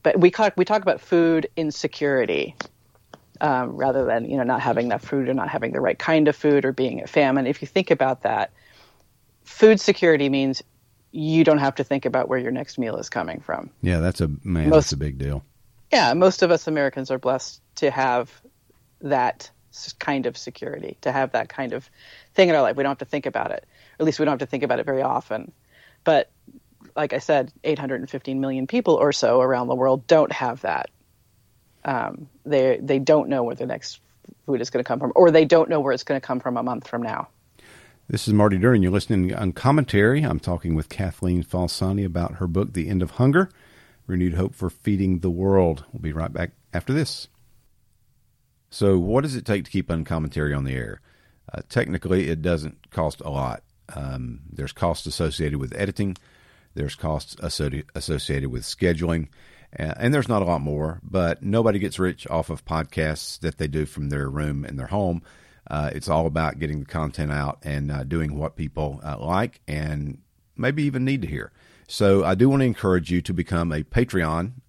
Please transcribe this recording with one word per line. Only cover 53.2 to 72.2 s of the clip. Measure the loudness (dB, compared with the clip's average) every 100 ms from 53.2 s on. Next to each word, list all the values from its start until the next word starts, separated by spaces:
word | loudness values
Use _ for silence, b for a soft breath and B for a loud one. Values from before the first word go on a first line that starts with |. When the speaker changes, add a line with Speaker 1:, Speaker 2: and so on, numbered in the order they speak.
Speaker 2:
a | -8
lot. | -4 -4 -6 -14 _ -18
Um, | -12 -10 -8 -10 -12 -14
there's | -10 -10
costs | -4 -2 -2 -6
associated | -4 -2 -2 -4 -4
with | -6 -4
editing. | -4 -2 -4 -4 b b b b b
There's | -8 -8
costs | -6 -6 -6 -6 -10
associ-, | -8 -4 -4 -4 -8
associated | -10 -6 -6 -4 -4 -4
with | -6
scheduling. | -10 -2 0 0 0 -2 -4 b b b b -8
Uh, | -8 -2
and | 0
there's | 2 2
not | 0
a | 2
lot | 0
more, | -2 -4 -4 -6
but | -6 -2 0 -2
nobody | 0 2 2 2
gets | -2 -2
rich | -2 -2 -4
off | -4 -4
of | -8
podcasts | -6 -4 -4 -2 -2 -4 -8 -8
that | -6 -4
they | -4
do | -2 -4
from | -4 -4
their | -4 -4
room | -4 -4 -4
in | -6 -10
their | -6
home. | -2 -2 -2 b b b b -8
Uh, | -4 -4
it's | -6 -2
all | 0 0
about | 0 -2 -2
getting | -6 -6
the | -6
content | -6 -6 -4 -4
out | -4 -4 -6
and, | -8 -6 -4
uh, | -6
doing | -4 -4 -4 -4
what | -8 -8
people, | -8 -6 -6 -6
uh, | -10 -8
like | -4 -2 -4 -8 -10
and | -6 -4 -6 -8 -12 _ _ _ -6
maybe | -4 -2
even | -2 -2
need | -2 -2
to | -4
hear. | -8 -10 b b b -14
So | 0 4 4